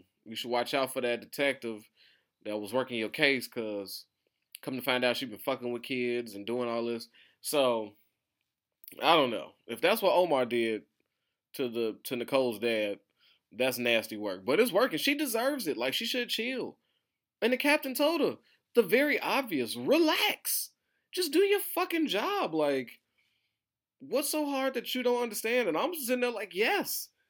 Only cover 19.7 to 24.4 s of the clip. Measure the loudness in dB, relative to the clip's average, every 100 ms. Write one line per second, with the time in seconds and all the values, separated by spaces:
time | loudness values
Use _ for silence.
19.7 | -2 2 4 6 4 0 -2 -4 -4 -6
20.7 | _ _ _ _ -4 0 4 4 2 0
21.7 | -4 -2 0 0 0 0 0 0 2 2
22.7 | 2 -2 -12 _ _ _ _ _ _ _
23.7 | _ _ _ -4 -2 -2 -2